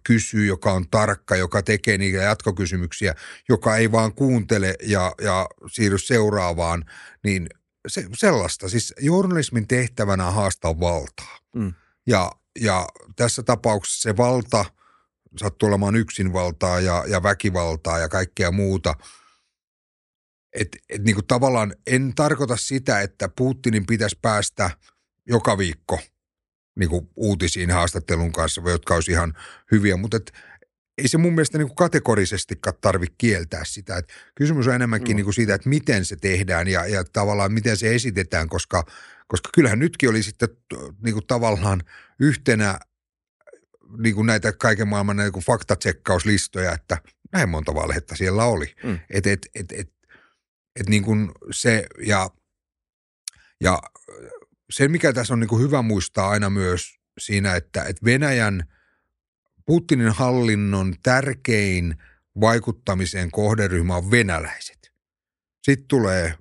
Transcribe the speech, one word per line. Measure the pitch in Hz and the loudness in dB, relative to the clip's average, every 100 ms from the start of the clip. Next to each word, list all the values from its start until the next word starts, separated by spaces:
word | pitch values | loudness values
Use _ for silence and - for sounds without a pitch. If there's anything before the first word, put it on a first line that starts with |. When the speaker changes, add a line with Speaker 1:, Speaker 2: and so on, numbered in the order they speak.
Speaker 1:
kysyy, | - 113 - 110 104 | 2 2 2 0 0
joka | 95 110 | 0 0
on | 95 87 | 0 2
tarkka, | 110 107 101 - 92 | 2 2 0 -2 0
joka | 90 107 | 0 -2
tekee | 98 107 - 98 | 0 -2 0 0
niitä | 98 95 | 0 0
jatkokysymyksiä, | 101 110 - 95 90 92 87 - 98 78 - - - | 0 0 -2 -2 -2 -2 -4 -4 -4 -4 -10 -14 0
joka | 120 117 110 | 2 4 2
ei | 113 | 4
vaan | 113 110 | 4 2
kuuntele | - 135 123 95 107 95 92 | 2 2 2 2 0 0 -2
ja, | 107 101 92 - | -2 0 0 -2
ja | 104 92 92 - - | -2 -2 -2 -8 -14
siirry | - 104 98 | 0 2 2
seuraavaan, | - 120 107 101 90 85 85 85 82 - - - | 2 2 2 0 -2 -2 -2 -2 -6 -16 -20 -8
niin | 104 95 82 - _ _ - | -2 -2 -4 -12 _ _ -10
se, | - - 120 | -8 -8 0
sellaista. | 214 135 87 - 95 | 2 2 0 -4 -2
Siis | 113 - - | -2 -2 -4
journalismin | 139 180 196 175 131 120 107 | 0 2 2 0 -2 -2 0
tehtävänä | 127 120 - 104 95 90 | 0 0 -2 0 0 0
on | |
haastaa | 101 98 - 85 80 | 0 0 0 -2 0
valtaa. | 87 85 71 - - - _ | 0 -2 -6 -14 -20 -20 _
Speaker 2:
Mm. | 120 98 82 _ _ - | -6 -6 -8 _ _ 0
Speaker 1:
Ja, | 104 87 - _ - | 0 0 -6 _ -4
ja | 110 92 87 - - 92 | 0 0 -2 -10 -18 -2
tässä | 120 - | -2 -2
tapauksessa | 113 120 117 107 - - | 0 0 2 0 -2 -6
se | 113 104 | -2 2
valta | 123 127 107 113 92 _ _ _ _ _ _ - | 2 2 0 0 -2 _ _ _ _ _ _ -8
sattuu | 101 - 107 | -6 0 2
olemaan | 98 101 113 | 2 2 2
yksinvaltaa | 107 - 92 92 90 80 92 90 | 0 -2 -2 0 -2 -2 0 0
ja, | 92 87 71 | 2 0 0
ja | 98 | 0
väkivaltaa | 98 101 104 90 85 80 85 85 | 0 0 0 -2 -2 -4 -2 -2
ja | 82 | -2
kaikkea | 95 92 - 90 | -2 -4 -2 0
muuta. | 95 98 95 87 73 - - _ _ _ _ _ _ _ _ _ _ _ _ _ | 2 0 0 -2 -4 -8 -20 _ _ _ _ _ _ _ _ _ _ _ _ _
Et, | - 104 - - | -6 -6 -8 -14
et | 101 | -2
niinku | 104 101 | 0 0
tavallaan | - 123 135 123 104 - - | 2 2 4 2 -2 -4 -4
en | 127 135 | -2 -2
tarkoita | 120 151 147 131 117 | 0 0 0 -2 -4
sitä, | - 135 131 104 | -4 -4 0 -2
että | 101 - 98 | -2 -6 -8
Putinin | - 127 131 123 107 92 | -2 -2 0 0 0 0
pitäisi | 113 107 - | 0 -2 -2
päästä | 117 104 101 - 92 - _ _ _ _ - | 0 0 -2 -2 -4 -4 _ _ _ _ 0
joka | 117 123 98 | 0 2 0
viikko | 90 76 - 90 - _ _ _ _ _ _ - | -2 -4 -6 -6 -6 _ _ _ _ _ _ -4
niinku | 87 85 80 - | -2 -2 -6 -4
uutisiin | 107 92 85 85 87 | -2 0 0 -2 0
haastattelun | 90 85 90 82 85 85 | 2 0 -2 -2 -2 0
kanssa, | 82 80 - 87 | -2 -2 -2 -2
jotka | 85 - | -2 0
olisi | 85 82 | 0 2
ihan | 85 85 78 - - - | 0 0 -6 -14 -18 2
hyviä, | 107 101 92 | 2 4 0
mut | 107 | -2
et | 113 - - - - _ _ _ - | -4 -6 -20 -20 -20 _ _ _ -4
ei | 139 | 0
se | 160 | 2
mun | 175 | 2
mielestä | 165 151 151 | 2 0 0
niinku | 143 | -2
kategorisestikaan | - 175 165 - 104 90 98 - 104 - - | 0 2 2 2 2 2 -2 -6 -6 -6 0
tarvi | 104 92 87 - | 0 2 -2 0
kieltää | 117 95 82 80 | 0 0 -2 -10
sitä. | 80 - 95 87 | -10 -12 -10 -8
Et | 82 - - | -10 -16 -20
kysymys | - 147 151 123 | -2 0 2 2
on | |
enemmänkin | 123 120 110 120 | 2 2 0 0
Speaker 2:
Joo. | 104 | 0
Speaker 1:
niinku | 101 | 0
siitä, | 104 107 | 0 2
että | 98 127 | 0 0
miten | 151 - 107 | 0 2 0
se | 90 95 | 0 -2
tehdään | 98 92 92 85 90 | 0 0 0 0 0
ja, | 92 85 | 0 0
ja | 101 | -2
tavallaan | 90 - 101 104 98 | -2 -2 0 0 0
miten | 110 113 104 | 0 0 0
se | 110 | 0
esitetään, | 120 113 95 90 87 80 | 0 0 -4 -2 -2 -2
koska, | - - 90 82 - - - - | -4 -2 -2 -4 -10 -20 -20 -6
koska | 92 - | -6 -2
kyllähän | - 143 107 | 2 2 2
nytkin | 165 - 127 | -2 0 0
oli | 110 | 0
sitten | 107 - 117 | -2 -2 -4
t-, | - - 117 67 95 | -4 -16 -14 -14 -8
niinku | 117 107 | -4 -4
tavallaan | - 123 117 98 101 95 - - - - | -2 0 0 0 0 -2 -4 -18 -20 0
yhtenä | 143 123 - 110 104 92 - _ _ _ _ _ - - _ _ _ 113 | 2 2 2 2 2 -2 -8 _ _ _ _ _ -20 -20 _ _ _ -2
niinku | 113 104 | 0 2
näitä | 113 110 107 | 2 2 0
kaiken | - 120 104 104 | 0 0 2 0
maailman | 104 101 101 | 0 0 0
niinku | 104 92 | -2 -4
faktatsekkauslistoja, | 90 117 - 98 101 - - 90 104 101 - 95 92 | -2 -2 0 -2 0 -4 0 0 2 0 0 -4 -4
että | 80 - 82 - _ - | -4 -6 -8 -8 _ -6
näin | 185 110 | 0 0
monta | 80 76 | 0 -2
valhetta | 76 78 76 - 82 | -4 -2 -4 -6 -4
siellä | 92 101 | 0 2
oli. | 120 98 73 - | 2 0 -4 -10
Speaker 2:
Mm. | 127 90 - | -8 -8 -6
Speaker 1:
Et, | 98 98 | -2 0
et, | 98 - | -2 -6
et, | - 90 | -14 -12
et, | - 92 _ _ _ _ _ _ _ _ - | -12 -14 _ _ _ _ _ _ _ _ -10
et | 95 | 0
niinku | 104 101 107 101 - - | 0 2 0 0 -6 -12
se | - 123 110 - - | -2 2 2 -2 -8
ja, | 107 101 95 _ _ _ _ _ _ _ _ _ - _ _ - | -2 0 0 _ _ _ _ _ _ _ _ _ -20 _ _ -2
ja | 90 90 - - - 53 60 - - _ _ | 0 0 -4 -20 -20 -20 -20 -20 -20 _ _
se, | - 139 | 0 2
mikä | 165 156 | 4 2
tässä | 127 117 | 0 0
on | 120 | 0
niinku | 113 113 | 2 2
hyvä | 135 139 | 2 2
muistaa | 113 101 - - 95 | 2 0 -2 -2 0
aina | 104 101 | 2 0
myös | 98 92 87 - _ _ - | 0 0 -2 -6 _ _ -16
siinä, | - 101 98 90 | -4 0 0 -2
että, | - 98 | -4 -6
et | 69 - | -6 -2
Venäjän, | 113 131 147 127 107 95 85 _ _ _ _ _ _ _ _ _ - | 2 2 2 2 0 -2 -6 _ _ _ _ _ _ _ _ _ 0
Putinin | 170 170 135 113 | 0 2 2 2
hallinnon | 107 127 127 117 104 101 98 95 87 | 2 2 2 2 2 2 0 -2 -2
tärkein | - 127 135 131 - 110 101 90 87 80 - _ _ 101 | 2 2 2 -4 0 0 2 0 -2 -4 -12 _ _ 2
vaikuttamisen | 107 117 117 - - 92 92 95 87 | 4 4 0 -6 -2 -2 -2 -2 -4
kohderyhmä | 107 104 107 101 90 87 87 | 0 0 2 2 2 0 0
on | 92 | 2
venäläiset. | 120 104 80 80 - - _ _ _ _ _ _ _ _ _ | 4 4 0 -4 -10 -14 _ _ _ _ _ _ _ _ _
Sitten | - 139 135 | 0 0 2
tulee | 135 104 92 82 78 | 2 4 2 0 -4